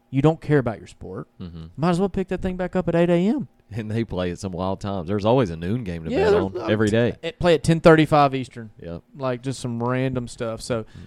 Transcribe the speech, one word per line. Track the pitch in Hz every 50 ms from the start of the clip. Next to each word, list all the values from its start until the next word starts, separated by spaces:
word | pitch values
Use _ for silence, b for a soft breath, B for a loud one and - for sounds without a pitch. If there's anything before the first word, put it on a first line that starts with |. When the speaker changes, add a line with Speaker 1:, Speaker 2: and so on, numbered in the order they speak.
| _ _
Speaker 1:
You | 127 135
don't | 139 156 160 156
care | - - 151 143
about | 120 120 107
your | 95 92
sport. | - - - - 90 92 107 - - _ -
Speaker 2:
Mm-hmm. | 92 85 82 82 80 82 -
Speaker 1:
Might | 131 143 180
as | 175 165
well | 196 190
pick | - 196 185
that | - 190 175
thing | - 190 185
back | 180 185 180 -
up | 185 175
at | - 170
eight | 175 175 175
A | 175
M. | 170 180 208 277 294 - - _ _ _ _
Speaker 2:
And | 101 123 110 107
they | 107 117 117
play | - - 90 90 90
at | 87
some | - - 98
wild | 92 82 92 95 98 -
times. | - 101 98 95 82
There's | 80 101 104 95
always | 110 123 139 123 90
a | 82
noon | 80 82 90 107 127 120
game | 90 85 85 80
to | -
Speaker 1:
Yeah, | - - -
Speaker 2:
bet | 427 403
Speaker 1:
there's | 415 -
Speaker 2:
on | - -
Speaker 1:
no | 359 -
Speaker 2:
every | - 107 107 110 104
day. | 107 113 120 113 - - -
Speaker 1:
It | 165 - _
play | 170 180 165
at | 139 -
ten | - 165 165
thirty-five | - 170 160 156 156 - 151 147 143 139 131
Eastern. | 135 127 - - 123 113 110 - -
Speaker 2:
Yep. | - 82 85 82 - _ -
Speaker 1:
Like, | 143 135 131 127 120
just | 120 135 127 -
some | - 127 117 117
random | 117 120 127 127 131 131 131 127 120
stuff. | 117 - - 123 113 113 110
So, | - - 123 113 107
Speaker 2:
Mm. | B B B B